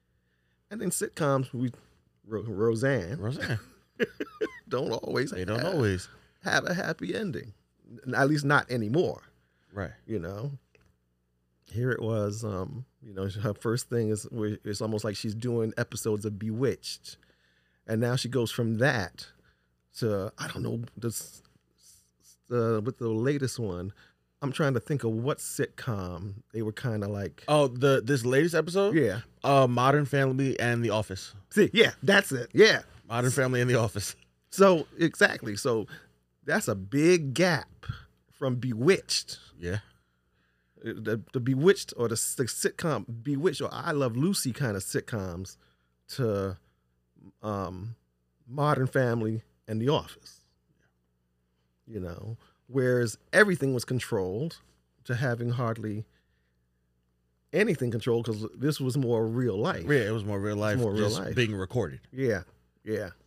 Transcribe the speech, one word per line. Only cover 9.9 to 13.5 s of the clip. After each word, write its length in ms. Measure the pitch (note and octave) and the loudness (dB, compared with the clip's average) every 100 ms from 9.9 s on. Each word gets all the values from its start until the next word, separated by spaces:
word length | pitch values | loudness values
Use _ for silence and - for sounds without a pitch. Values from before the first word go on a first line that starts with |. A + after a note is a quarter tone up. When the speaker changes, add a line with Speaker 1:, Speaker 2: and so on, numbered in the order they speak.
| - - | -8 -8
Speaker 1:
You 140 | A2 | -6
know? 320 | E2+ G2 C3+ C#3 _ _ _ _ _ _ _ _ _ _ _ | -6 -8 -8 -10 _ _ _ _ _ _ _ _ _ _ _
Here 200 | G#2+ B2+ | -4 -2
it 100 | A#2 | 0
was, 420 | A2 A2 G#2 G#2 | -2 0 -2 -4
um, 420 | A2 F#2+ F#2+ C#3 C3 _ | -6 -6 -6 -8 -14 _
you 120 | A#2 | -14
know, 140 | F#2+ G2 | -6 -6
her 260 | F#2+ G2+ | -2 -4